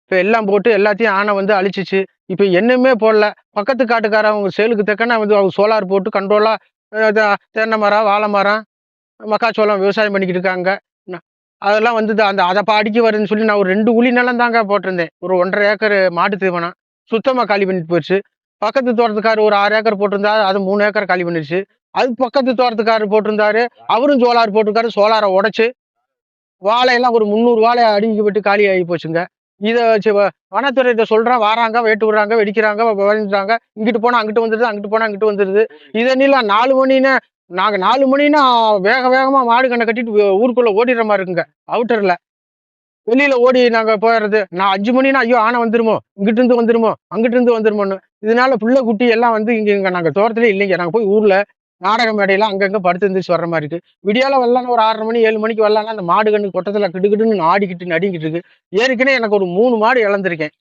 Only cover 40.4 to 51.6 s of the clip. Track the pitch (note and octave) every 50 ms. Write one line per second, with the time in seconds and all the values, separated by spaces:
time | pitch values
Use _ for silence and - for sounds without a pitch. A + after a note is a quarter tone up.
40.4 | A#3 C4 A#3 B3 A#3+ A#3 G3 G3+ A#3+ B3 B3+ A#3 A3+ G#3+ G#3 G3 F#3+ F3+ F3+ E3
41.4 | D#3+ _ _ _ _ - D#3 G3+ B3 G#3 A#3+ A3 G3+ F#3+ F3 - _ _ _ _
42.4 | _ _ _ _ _ _ _ _ _ _ _ _ _ - A#3 C4 C#4+ C#4+ C4+ B3
43.4 | A#3+ B3+ B3+ B3+ B3 A#3+ A3+ A3+ A3 A3 A3 G3+ G#3+ A3+ A#3 A3+ G#3+ G#3 G3+ G#3+
44.4 | G3+ - - F3 G3 G3+ F#3+ G3 G3+ A3+ B3 B3+ C4 C4+ C4+ C4+ B3 A#3 B3 A#3+
45.4 | G#3+ A3+ A#3+ A#3+ A#3 A3+ G#3+ A#3 A3+ A3 G#3 D3 _ _ _ - G3 G#3 A3 A3
46.4 | B3+ A#3 B3 A#3 A#3 A3 A#3 A#3 A3+ G#3+ - _ _ _ - G3+ A3+ B3 A3+ B3
47.4 | B3 A#3+ A#3+ A3+ G#3+ A3 G#3 G#3 G3+ G3 G3 F#3+ _ _ _ _ - G#3+ A3+ A#3+
48.4 | B3+ C4 C4+ G#3+ G#3+ A3+ B3+ C4+ C4 A3 A#3 G3+ B3 A#3+ A3+ A3 A#3+ A#3+ A3+ G#3+
49.4 | G#3+ G#3+ A#3+ A3 G#3+ G#3 G3+ G3+ F#3+ F#3+ F3+ F3+ E3 E3 C#3 G3 G#3 A#3 A3+ A3
50.4 | A#3 A#3 G3 F#3+ G3+ G3 F#3 E3 F3+ E3+ D#3+ A#3 A#3 F#3+ G3+ A3 G#3+ G#3 F#3 G3
51.4 | G3+ _ _ _